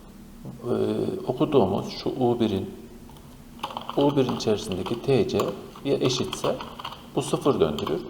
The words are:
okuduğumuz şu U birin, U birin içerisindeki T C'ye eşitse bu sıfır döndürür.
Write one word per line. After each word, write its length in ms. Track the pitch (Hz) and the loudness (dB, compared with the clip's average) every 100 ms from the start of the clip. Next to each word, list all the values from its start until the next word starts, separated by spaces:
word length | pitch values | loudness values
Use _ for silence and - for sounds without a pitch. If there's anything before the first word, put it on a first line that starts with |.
| - - - - 131 - 120 110 107 107 107 - - | -20 -20 -18 -14 -14 -8 -2 0 2 0 -2 -2 -4
okuduğumuz 640 | - 156 139 95 107 - | 0 4 6 6 2 -4
şu 200 | - - | -6 -4
U 320 | - 123 117 | 0 2 4
birin, 340 | 107 95 101 - - - - - - - - - - - - - | 2 0 -4 -10 -16 -18 -18 -18 -20 -20 -18 -12 -8 -8 -4 2
U 200 | 143 143 | 4 4
birin 200 | 123 113 | 2 2
içerisindeki 680 | 117 101 - 92 92 117 | 0 0 0 -4 -4 -2
T 260 | - 131 95 | 2 4 4
C'ye 160 | 101 123 - - - | 2 0 -4 -12 -8
eşitse 720 | 277 247 139 - - - 147 143 - - - - - - | 2 4 4 2 -2 -2 -2 -2 -8 -12 -12 -12 -4 -4
bu 60 | |
sıfır 380 | - - 151 110 | 0 2 2 4
döndürür. 400 | - 73 - - | 4 2 -2 -2